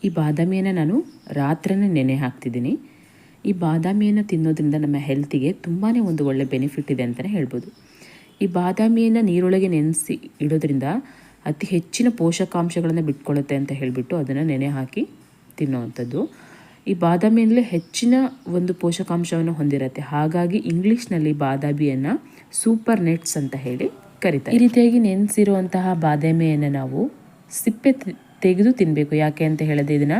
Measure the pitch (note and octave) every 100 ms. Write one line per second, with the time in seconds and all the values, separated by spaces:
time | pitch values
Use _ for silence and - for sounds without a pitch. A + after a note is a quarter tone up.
0 | G3+ E3+ D3+ D3+ E3+ F#3+ F#3+ F3+ D#3 A3+
1 | - - - C#3+ C#3 E3 - F#3+ G3+ D#3+
2 | C3 C3+ C3+ - C3 A#2+ B2 C#4 - -
3 | - - - - - F#3 E3+ D#3+ E3+ G3+
4 | G#3 G#3 G#3 E3 D#3+ D#3 D3+ D3+ D3+ C#3+
5 | C3+ C#3 C#3+ D3 C3+ G3 - E3+ G#3+ A#3
6 | G#3 D#3+ C#3+ C3+ C3+ C3 C#3 C#3+ C#3+ C3
7 | B2 A#2+ F3 G#3 C3 B2 - - - -
8 | - - - _ G3+ F3 F3 - A3 A3+
9 | A3+ A3+ G#3+ F3 F3+ F#3+ F#3+ E3 D3+ D#3+
10 | - - - _ D3 D#3 D3+ C3+ C3+ G#3
11 | C4+ - - - - D3+ - F3 E3+ -
12 | A#3+ A#3 E3 E3+ F#3 F3+ E3+ E3+ E3+ E3
13 | D#3 C#3+ - D3 C#3 C#3 C#3 C3+ C3+ B2+
14 | B2 F3 C3+ C#3 D#3+ C3+ C#3 C#3 C3 -
15 | D#4 - - _ _ - D3 C3 A#2+ A#2+
16 | A#2+ C#3 D4 - - - - - - F#3+
17 | E3+ F3 G#3+ A3+ A3 A#3 A3 F3 - -
18 | A#3 B3+ C4 - - F3 F3+ F3 F3 E3+
19 | F#3+ E3+ E3+ E3 E3 D#3+ D3 C#3 C3 -
20 | C#3 D3 D#3 F3 F3 G3+ - E3+ F#3+ A#3
21 | - F3 D3+ D3 C#3 C#3 D3 D3 D3 C3
22 | C#3 C4 - - - - - A3+ A3 A3+
23 | E3+ E3 - - C#3 C3+ C3 B2+ G4 -
24 | - - F#3+ C#3+ - A#3+ A#3+ A#3 A#3+ A#3+
25 | A3 F#3+ G#3 - G3+ G3 F#3 F#3 F#3 F3
26 | D#3+ D3+ D#3 E3 D#3+ D3+ D3 C#3 C3 C3
27 | B3+ - - - - - - A3 C#4 C4
28 | - - - - F#3+ F#3 G#3+ B3+ E3+ D3+
29 | D3 D3+ D3+ D3+ D#3 D#3 D#3 D3 C#3+ D3
30 | C#3+ F3+